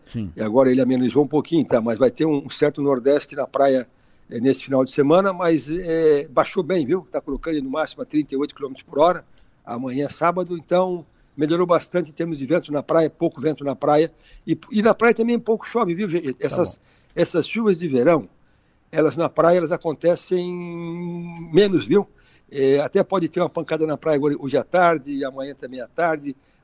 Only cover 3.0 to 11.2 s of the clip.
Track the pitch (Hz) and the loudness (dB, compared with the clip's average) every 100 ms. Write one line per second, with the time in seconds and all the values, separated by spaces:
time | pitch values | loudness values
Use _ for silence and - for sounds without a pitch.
3 | 131 143 - 143 123 - 139 131 120 _ | 2 2 0 -8 -4 2 2 2 -2 _
4 | _ _ - 123 127 131 - 135 131 - | _ _ -14 -2 0 0 0 0 2 2
5 | 139 170 196 180 170 160 131 170 175 165 | 4 4 2 0 0 0 -2 -6 -2 2
6 | 160 143 151 123 - 202 143 180 127 185 | 4 4 2 0 0 -2 -2 -2 0 -2
7 | 156 151 151 131 165 156 135 147 151 - | -4 -8 -6 -8 -6 -4 -4 -4 -4 -8
8 | 127 151 143 135 143 - 139 135 - 139 | -4 -4 -2 -4 -4 -6 -12 -12 -6 2
9 | 170 170 - _ _ _ - 120 131 131 | 2 2 -6 _ _ _ -12 -8 -6 -4
10 | 143 - 165 175 175 175 - 180 185 175 | -6 -2 -2 0 -4 -8 -2 0 0 -4
11 | 147 _ | -10 _